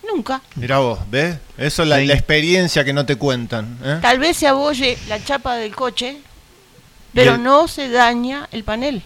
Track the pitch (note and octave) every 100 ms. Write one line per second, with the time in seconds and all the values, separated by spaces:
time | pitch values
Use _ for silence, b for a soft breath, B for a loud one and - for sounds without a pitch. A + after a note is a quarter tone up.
0 | G#4 F#4+ A3 C4+ _ - B2 C3+ B2+ G#2+
1 | G2+ B2 E3 E3 - - C#3+ - D#3+ C#3
2 | C#3 C#3+ - D3+ D#3+ F#3 F3 D#3 C3+ C#3
3 | C3+ C3+ C#3 B2+ A#2 A#2 A2 A#2+ C3 D#3
4 | G#3 B3+ D#4 E4+ D4+ C4+ D4 C4+ C4 B3
5 | - G#3+ G#3 C#4 C4 A#3+ A3 G3 B3+ -
6 | B3 C#4+ C#4+ - _ _ _ - - -
7 | - A#3+ B3 A#3+ A#3+ C#4+ E4 - C4+ A#3+
8 | A#3+ A#3+ B3 C#4 D4 A#3 G#3 A3 C#4 A#3